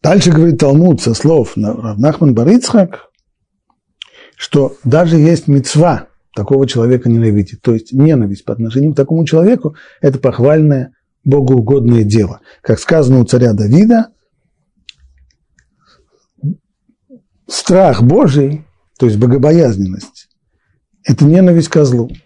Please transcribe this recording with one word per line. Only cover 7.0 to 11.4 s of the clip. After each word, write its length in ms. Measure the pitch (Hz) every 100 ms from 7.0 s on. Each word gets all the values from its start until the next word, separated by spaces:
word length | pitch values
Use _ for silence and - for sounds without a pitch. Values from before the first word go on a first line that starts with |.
| 123
ненавидеть, 520 | 117 113 104 98 -
то 120 | -
есть 180 | 113 -
ненависть 540 | 131 151 143 104 98 -
по 80 |
отношению 400 | 104 113 123 151
к 20 | 147
такому 300 | 135 160 156
человеку – 500 | 160 185 247 151 - - _
это 180 | 147 131
похвальное, 720 | 131 - 127 156 151 139 - _ _ _
богоугодное 800 | - 143